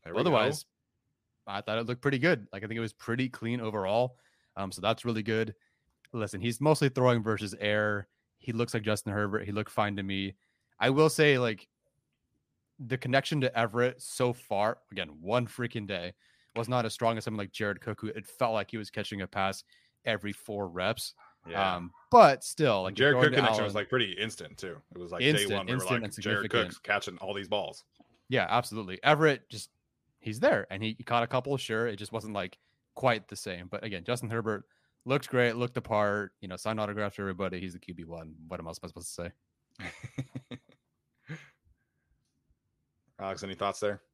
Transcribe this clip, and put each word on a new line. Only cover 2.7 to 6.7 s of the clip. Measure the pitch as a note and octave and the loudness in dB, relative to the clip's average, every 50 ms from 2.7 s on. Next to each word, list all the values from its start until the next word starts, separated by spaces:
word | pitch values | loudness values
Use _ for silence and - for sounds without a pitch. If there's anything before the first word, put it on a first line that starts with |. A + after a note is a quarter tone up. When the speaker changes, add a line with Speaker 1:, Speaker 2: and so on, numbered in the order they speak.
| A2+ | -4
Speaker 2:
it | A2+ | -4
was | A2+ A2 - | -4 -6 -6
pretty | _ - - A#2 B2+ C3 B2+ | _ -4 -2 0 0 0 -2
clean | B2 - A2+ A2+ A#2+ B2 | -4 -6 -4 -4 -2 -2
overall. | A2+ A2 G#2+ G#2 F#2+ F#2+ G#2 A#2 B2 B2+ B2 _ _ _ _ _ _ _ _ | -2 -2 -2 -2 0 2 4 4 2 2 -2 _ _ _ _ _ _ _ _
Um, | F#2+ G2 F#2+ | -8 -6 -6
so | F#2 - | -6 0
that's | F2 G#2+ A2+ - - | 2 0 0 2 0
really | A#2+ A#2 A2 G#2 | -2 -2 -2 0
good. | A2 A2 A2 A2+ G#2+ G2+ _ _ _ _ _ _ _ _ _ _ _ | 0 0 0 0 -2 -4 _ _ _ _ _ _ _ _ _ _ _
Listen, | - A2+ G#2+ G2 - F#2 | -6 -6 -4 -4 -4 -4
he's | F#2+ A#2+ A#2 - | -2 -2 -2 2
mostly | C#3+ D#3 | 4 4